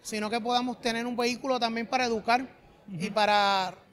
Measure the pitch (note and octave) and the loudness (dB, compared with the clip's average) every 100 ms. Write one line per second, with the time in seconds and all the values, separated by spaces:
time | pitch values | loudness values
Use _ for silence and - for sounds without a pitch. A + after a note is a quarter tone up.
0 | - G#3+ G#3+ A#3 A#3 B3 B3+ A#3 A#3 A3+ | -8 -6 -2 -2 0 0 0 -4 -4 -2
1 | A#3+ A#3+ A#3+ A#3+ C#4 B3+ A#3 A3+ A3+ C4 | -4 -2 -2 -2 -2 0 0 -2 -2 0
2 | B3 A3+ G#3+ B3 C4 - - - - F3+ | 0 -2 2 0 0 -14 -20 -20 -12 -6
3 | F#3+ G#3 G#3 G#3 G3+ G3 F#3 - _ | -2 2 4 6 4 2 0 -6 _